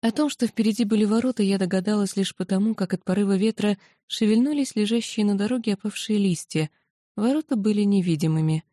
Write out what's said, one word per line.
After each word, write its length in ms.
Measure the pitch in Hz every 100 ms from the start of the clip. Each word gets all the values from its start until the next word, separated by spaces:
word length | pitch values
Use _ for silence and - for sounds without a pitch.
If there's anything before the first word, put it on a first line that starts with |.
О 120 | 226
том, 180 | 233 302
что 160 | - 233
впереди 380 | - 220 214
были 200 | 220 214
ворота, 380 | 208 220 247 247
я 160 | 196 196
догадалась 580 | 185 190 185 214 196 -
лишь 180 | 190
потому, 400 | - 180 190 214
как 200 | 220 -
от 100 | 180
порыва 320 | - 185 202 196
ветра 400 | 214 220 208 202 _ _ _
шевельнулись 720 | - 220 220 262 294 269 -
лежащие 500 | 208 226 226 - 208
на 100 | 202
дороге 380 | 208 247 226
опавшие 440 | 202 214 - - 208
листья. 520 | 196 170 - 156 156 _ _ _ _ -
Ворота 400 | 220 285 311 233
были 260 | 202 208
невидимыми. 840 | 202 202 180 156 160 160 156 160 -